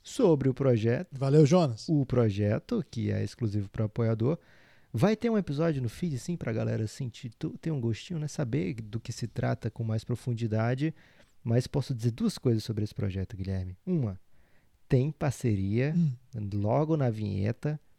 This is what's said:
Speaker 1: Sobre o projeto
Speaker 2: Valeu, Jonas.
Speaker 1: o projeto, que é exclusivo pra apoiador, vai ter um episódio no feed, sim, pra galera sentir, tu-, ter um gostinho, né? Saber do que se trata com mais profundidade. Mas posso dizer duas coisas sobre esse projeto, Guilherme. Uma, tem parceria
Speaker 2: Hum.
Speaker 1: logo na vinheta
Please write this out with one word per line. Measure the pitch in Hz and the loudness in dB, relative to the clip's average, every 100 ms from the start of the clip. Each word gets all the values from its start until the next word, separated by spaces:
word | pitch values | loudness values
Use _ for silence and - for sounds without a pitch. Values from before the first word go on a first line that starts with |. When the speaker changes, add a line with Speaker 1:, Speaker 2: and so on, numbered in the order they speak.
Speaker 1:
Sobre | - - 220 151 131 | -10 2 4 4 2
o | |
projeto | 127 135 120 110 123 185 | 2 2 4 2 0 -2
Speaker 2:
Valeu, | 131 135 147 147 | -4 4 8 8
Jonas. | 180 156 110 - | 8 4 0 0
Speaker 1:
o | 147 131 | 0 2
projeto, | 120 113 98 104 107 - 240 - | 2 2 2 2 0 -2 -4 -4
que | - 104 | -4 -2
é | 101 | -2
exclusivo | 104 - 117 104 98 | -4 -4 -4 -2 -4
pra | - 107 | -4 -4
apoiador, | - 113 113 117 165 _ - - _ _ | 0 0 2 0 -2 _ -20 -20 _ _
vai | 117 185 220 | 0 2 2
ter | 233 | 0
um | 220 | 0
episódio | 180 139 170 139 | 0 0 0 0
no | 120 | -2
feed, | - 180 131 | -4 -4 -4
sim, | - 170 | -6 -6
pra | - | -4
galera | 110 113 113 110 | -2 -2 -2 -4
sentir, | - 131 - 127 - | -4 -10 -8 -12 -8
tu-, | 156 254 | -8 -6
ter | 165 | -4
um | 147 | -2
gostinho, | 117 110 - 170 | -2 -4 -6 -6
né? | 151 | -6
Saber | - 127 135 180 | -4 -2 -2 -2
do | 117 110 113 | -6 -8 -8
que | - | -8
se | 117 117 | -8 -8
trata | - 123 120 117 | -4 -2 -2 -4
com | - 113 | -4 -2
mais | 110 | -2
profundidade. | - 117 - 113 113 110 113 127 156 - - _ _ _ | -2 -4 -4 -4 -2 0 0 0 -2 -4 -14 _ _ _
Mas | 120 120 - | 0 2 2
posso | 147 - 123 | -2 -2 -2
dizer | 117 | -2
duas | 117 220 - | 0 0 0
coisas | 127 113 | 0 0
sobre | - 101 | 0 -4
esse | 104 | -4
projeto, | - 104 95 92 92 | -2 -4 -2 -6 -6
Guilherme. | 95 95 92 90 - | -6 -4 -6 -8 -4
Uma, | 175 117 95 - - - _ _ _ - | -2 -2 -4 -14 -20 -20 _ _ _ 0
tem | 135 139 | 2 2
parceria | - 151 - 123 101 98 110 139 170 | -2 -4 -2 0 0 0 0 0 2
Speaker 2:
Hum. | 160 120 _ 117 104 104 | 2 0 _ -10 -6 -2
Speaker 1:
logo | 104 127 151 160 | 0 2 2 2
na | 127 | 2
vinheta | 110 104 98 101 120 147 151 - | 0 -2 -2 -2 -2 -4 -6 -8